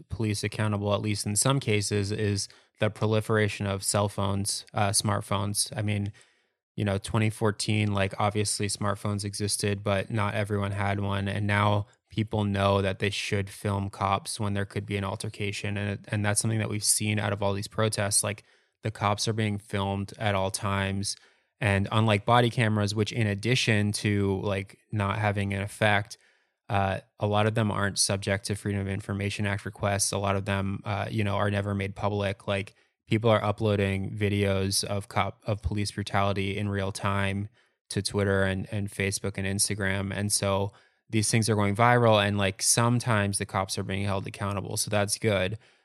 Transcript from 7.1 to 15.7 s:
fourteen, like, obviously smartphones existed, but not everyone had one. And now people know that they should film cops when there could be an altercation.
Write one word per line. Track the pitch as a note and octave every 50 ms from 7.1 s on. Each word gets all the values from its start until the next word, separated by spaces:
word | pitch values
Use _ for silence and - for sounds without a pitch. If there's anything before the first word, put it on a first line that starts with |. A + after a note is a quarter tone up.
| - A2 G#2+ G#2+
fourteen, | - - A2+ G#2+ G#2+ - - - G#2+ G#2+ G#2 G#2 G2+
like, | G2 G2 G2 - -
obviously | G#2+ G#2 G2+ G#2+ G#2 - - - G#2+
smartphones | G2 - - G#2+ G2+ G2+ - - G#2+ G#2 G2+ G2+
existed, | G2+ G2+ - G#2 G2+ - - - G#2 G2+ G2+ G2+
but | G#2 G2+ G2 - -
not | A#2 A2 G2+ G#2 G#2+
everyone | G#2+ G#2 G2+ G#2 G2+ G2+ G2
had | G2 G2+ G2+ G2+ G2+ G2+
one. | G2+ G2 G2 G2 G2 G2+
And | G2+ G2+ G2+
now | G2+ G#2 G2+ G#2 G#2 G#2 G#2 G#2 - _ _ _ _
people | - A#2 A2 - - G#2+ G#2
know | G2+ G2 G2 G2 G2 G2 G2
that | G2 F#2+ F#2+ -
they | G#2+ G2
should | F#2+ - - - G#2+ G2 F#2+ G2
film | - - - G#2 G2+ G2 G2 G2
cops | - - G2 G2 G2 G2 - - - -
when | G#2+ G#2 G2
there | G2 G#2
could | - - A#2 G#2
be | G#2+ G#2
an | G2+ G2
altercation. | F#2+ G2+ - - A2 - - G#2 G2+ G#2 - - G#2